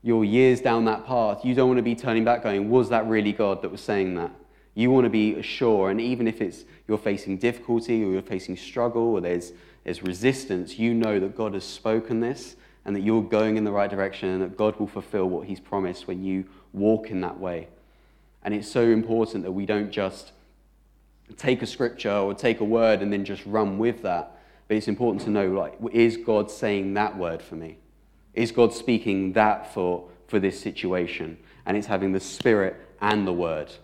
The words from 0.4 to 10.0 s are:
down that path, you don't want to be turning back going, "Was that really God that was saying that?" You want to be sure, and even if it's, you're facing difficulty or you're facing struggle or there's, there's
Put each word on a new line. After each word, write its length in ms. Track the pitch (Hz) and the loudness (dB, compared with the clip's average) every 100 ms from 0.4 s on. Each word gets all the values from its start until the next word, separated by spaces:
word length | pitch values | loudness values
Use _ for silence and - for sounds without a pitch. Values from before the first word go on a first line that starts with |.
| 131 123 | 6 6
down 260 | 127 117 113 | 2 2 2
that 200 | 107 - | 0 -2
path, 400 | 127 107 98 127 | 0 0 -2 0
you 80 | |
don't 140 | 127 127 | 4 4
want 100 | 127 | 4
to 60 | |
be 120 | 117 113 | 2 -2
turning 300 | 127 113 113 | 0 2 2
back 180 | 117 | 2
going, 260 | 113 101 104 | 0 0 4
"Was 200 | 123 110 | 4 4
that 180 | 113 110 | 0 2
really 240 | 110 104 | 2 2
God 300 | 101 104 95 | 0 0 0
that 100 | 92 | -6
was 100 | 95 | -8
saying 340 | - 101 95 87 | -4 0 0 -2
that?" 160 | 87 - - _ _ - | -6 -10 -20 _ _ 0
You 160 | 123 | 4
want 140 | 131 120 | 6 4
to 40 | |
be 320 | 107 107 - | 4 2 0
sure, 480 | - - 123 107 95 | -6 -2 2 4 2
and 100 | 101 | 0
even 280 | 120 123 113 | -2 0 -2
if 140 | 110 | -2
it's, 220 | 98 - - - - | -6 -6 -20 -20 -4
you're 100 | 107 | -2
facing 400 | 107 101 - 95 | 0 -4 -4 -2
difficulty 680 | 117 120 - 117 113 113 | -2 -2 -2 -2 0 0
or 80 | 101 | 0
you're 100 | 95 | -2
facing 340 | 95 92 - 90 | -4 -8 -6 -12
struggle 580 | - - 120 117 117 | -8 -2 0 2 2
or 60 | 104 | 0
there's, 320 | 87 87 87 - - - | 0 -4 -4 -18 -20 -14
there's 180 | - 85 | -10 -6